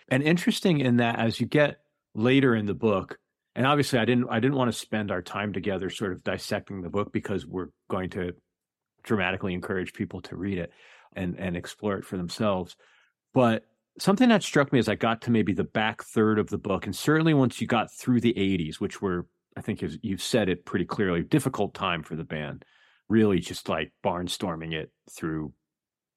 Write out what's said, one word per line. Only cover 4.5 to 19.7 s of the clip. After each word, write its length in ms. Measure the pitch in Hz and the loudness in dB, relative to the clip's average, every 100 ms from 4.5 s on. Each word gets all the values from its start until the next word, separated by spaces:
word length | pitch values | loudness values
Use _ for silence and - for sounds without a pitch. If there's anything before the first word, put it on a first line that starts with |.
| 139 | 2
want 160 | 123 | 0
to 60 | 107 | -2
spend 320 | - 110 104 | -4 -4 -2
our 100 | 92 | -4
time 320 | - 101 104 | -6 -6 -4
together 380 | 95 95 95 92 | -4 -4 -4 -4
sort 220 | - 101 | -4 -6
of 120 | 87 | -4
dissecting 560 | - 95 - 104 - 101 | -6 -6 -4 -6 -6 -10
the 80 | 85 | -6
book 240 | 98 101 | -4 -4
because 340 | - - 95 73 | -4 -4 -6 -6
we're 220 | 92 85 _ - | -8 -8 _ -6
going 200 | 98 90 | -4 -4
to 220 | - 90 87 _ _ _ _ _ _ | -6 -6 -8 _ _ _ _ _ _
dramatically 500 | - 110 90 95 101 | -2 0 0 -2 -4
encourage 400 | 90 - 95 90 | -4 -4 -4 -6
people 300 | - 98 92 | -6 -8 -8
to 140 | - 82 | -12 -8
read 220 | 101 92 | -4 -4
it 140 | 85 _ - - _ | -6 _ -20 -20 _
and, 240 | - 90 - | -6 -6 -4
and 180 | 92 87 | -4 -6
explore 400 | - - 104 95 | -8 -6 -4 -4
it 80 | |
for 120 | - 95 | -4 -6
themselves. 600 | 87 - 107 95 85 - _ _ _ _ _ | -6 -2 0 0 -4 -12 _ _ _ _ _
But 320 | 131 120 113 _ _ _ - | 4 4 2 _ _ _ -2
something 300 | - 202 254 | 2 6 6
that 160 | 214 | 6
struck 280 | - 147 139 | 4 2 4
me 60 | 131 | 4
as 100 | 107 | 2
I 60 | |
got 260 | 98 117 113 | 2 0 0
to 80 | - | 2
maybe 220 | 113 95 | 2 2
the 120 | 95 | 0
back 400 | 90 113 110 110 | 0 0 -2 -2
third 340 | - 117 110 107 | -4 2 4 4
of 120 | 92 | 0
the 80 | 101 | -4
book, 280 | 107 95 107 | -2 -4 -4
and 80 | |
certainly 400 | 87 - 151 160 | -4 2 4 4
once 260 | 147 127 - | 4 4 0
you 60 | 113 | 0
got 260 | 120 104 | 0 0
through 280 | - - 120 | -4 2 4
the 160 | 120 98 | 4 2
eighties, 420 | 98 95 80 - | 2 0 -2 -4
which 220 | 98 - | -8 -4
were, 240 | 98 90 - _ _ - | -4 -2 -6 _ _ -14
I 40 | |
think 220 | - | -8